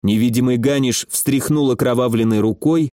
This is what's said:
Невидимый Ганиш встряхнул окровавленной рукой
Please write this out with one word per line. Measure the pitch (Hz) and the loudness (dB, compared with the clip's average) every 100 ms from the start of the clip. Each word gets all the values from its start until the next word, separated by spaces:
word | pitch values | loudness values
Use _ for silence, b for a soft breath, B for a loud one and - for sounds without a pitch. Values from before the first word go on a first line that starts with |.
Невидимый | 98 107 120 113 127 123 | 0 0 0 0 0 0
Ганиш | 123 143 131 113 - | 0 0 0 -2 -6
встряхнул | - - 135 123 151 143 | -6 -2 -2 0 0 0
окровавленной | 123 127 120 123 113 113 110 | 0 0 0 0 0 0 2
рукой | 107 107 147 165 151 | 0 0 -2 0 -2